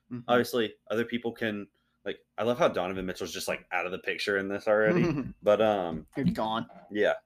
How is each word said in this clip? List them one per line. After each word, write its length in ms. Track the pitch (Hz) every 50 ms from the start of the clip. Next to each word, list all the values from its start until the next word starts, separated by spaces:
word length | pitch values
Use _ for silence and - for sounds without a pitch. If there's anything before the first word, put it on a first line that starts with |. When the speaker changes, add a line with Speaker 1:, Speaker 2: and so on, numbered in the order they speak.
| _ -
Speaker 1:
Mm-hmm. 100 | 123 120 117 -
Speaker 2:
Obviously, 460 | 120 123 120 - - 123 110 104 - _ _ -
other 160 | 104 113 117
people 260 | 117 117 117 - 117
can, 360 | 113 - 120 110 104 101 101 - _ _ _ _ _ _ -
like, 140 | 101 - - _ _ _ -
I 60 | 104
love 140 | 117 120 123
how 80 | 170 131
Donovan 380 | - 98 87 92 95 95 92
Mitchell's 280 | 92 90 - 98 82 -
just, 140 | 92 - -
like, 180 | 82 - - -
out 140 | 92 87 87
of 60 | 90
the 80 | 92 90
picture 380 | - - 90 - - 107 101 98
in 100 | 98 98
this 200 | 101 101 - 110
already. 560 | 107 107 110 107 - - - 170 147 147 120 - -
Speaker 1:
<laughs> 80 | _ -
Speaker 2:
But, 180 | 104 104 101
um, 440 | 110 107 104 101 90 85 82 78 78 - -
Speaker 1:
He's 160 | 143 135 -
gone. 360 | - 123 110 110 110 113 117 120 - - - -
Speaker 2:
yeah, 220 | 101 104 101 85 80 - -